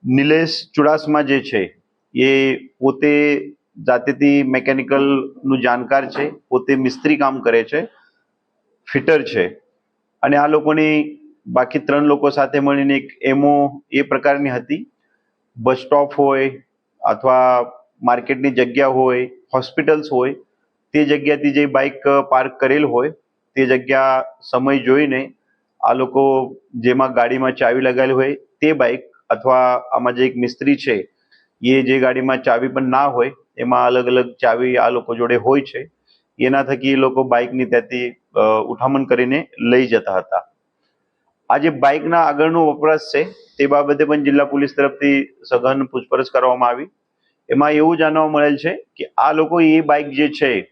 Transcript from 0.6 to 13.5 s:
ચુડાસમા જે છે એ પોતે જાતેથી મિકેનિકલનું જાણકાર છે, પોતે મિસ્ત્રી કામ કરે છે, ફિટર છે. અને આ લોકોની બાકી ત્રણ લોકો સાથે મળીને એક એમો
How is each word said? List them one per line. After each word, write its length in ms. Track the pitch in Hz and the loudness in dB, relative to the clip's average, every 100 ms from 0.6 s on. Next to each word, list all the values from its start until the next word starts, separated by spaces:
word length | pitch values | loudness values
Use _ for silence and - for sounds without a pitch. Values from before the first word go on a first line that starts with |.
| - - | -8 0
ચુડાસમા 460 | 147 156 151 151 | 2 2 0 -2
જે 180 | 139 139 | 0 -2
છે 360 | 139 113 90 _ _ _ _ | -2 -4 -4 _ _ _ _
એ 420 | 123 131 135 135 131 | 0 2 2 0 -2
પોતે 960 | - _ 131 131 147 147 147 143 - - _ - - | -8 _ -2 0 0 2 2 0 -4 -18 _ -10 -2
જાતેથી 560 | 123 139 131 143 143 | -2 -2 0 2 2
મિકેનિકલનું 1200 | 131 131 135 135 131 139 139 139 131 - 135 135 | 2 -2 -2 -4 0 0 2 0 -4 -8 -4 -2
જાણકાર 480 | 120 123 117 139 131 | 0 -2 0 -2 -2
છે, 200 | 123 147 | -8 -8
પોતે 460 | - _ 127 127 135 | -10 _ -4 0 -2
મિસ્ત્રી 400 | 127 127 151 151 | -2 -4 -4 0
કામ 240 | 139 135 | -2 -2
કરે 240 | 113 117 | 0 0
છે, 200 | 113 147 170 _ _ _ _ _ _ _ _ _ - | 0 -6 -6 _ _ _ _ _ _ _ _ _ -6
ફિટર 300 | 143 147 156 | -4 2 0
છે. 260 | 135 110 90 - _ _ _ _ _ _ | 0 -2 -4 -6 _ _ _ _ _ _
અને 140 | - 143 | 0 2
આ 100 | 147 | 2
લોકોની 720 | 151 151 156 156 151 151 - - _ - | 2 2 0 2 0 -2 -10 -20 _ -4
બાકી 320 | 123 127 143 | -2 0 -4
ત્રણ 240 | - 143 | 0 0
લોકો 280 | 147 143 143 | 2 2 0
સાથે 300 | 139 139 143 | 0 -2 0
મળીને 360 | 139 139 139 139 | 0 0 0 -2
એક 120 | 139 - | -4 -6
એમો 600 | 135 135 143 | -2 2 2